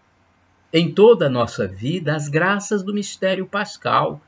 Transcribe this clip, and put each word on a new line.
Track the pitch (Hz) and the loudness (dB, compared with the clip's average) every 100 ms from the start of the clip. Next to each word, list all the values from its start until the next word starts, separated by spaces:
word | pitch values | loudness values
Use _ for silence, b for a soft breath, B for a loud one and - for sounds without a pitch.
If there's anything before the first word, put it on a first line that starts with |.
| _ _ _ _ _ _ _ | _ _ _ _ _ _ _
em | 165 170 | 0 0
toda | 190 220 208 147 | 6 8 8 4
a | |
nossa | 123 113 - 98 | 0 -2 -4 -6
vida | 95 123 180 147 | -4 -6 -4 -4
as | 156 147 | -4 -2
graças | 160 180 202 196 208 | -2 0 -2 -2 -4
do | 190 | -4
mistério | 208 202 - 190 185 | -6 -6 -4 -4 -2
pascal | 180 202 202 - 120 120 156 147 | -4 -6 -6 -8 -2 0 0 -6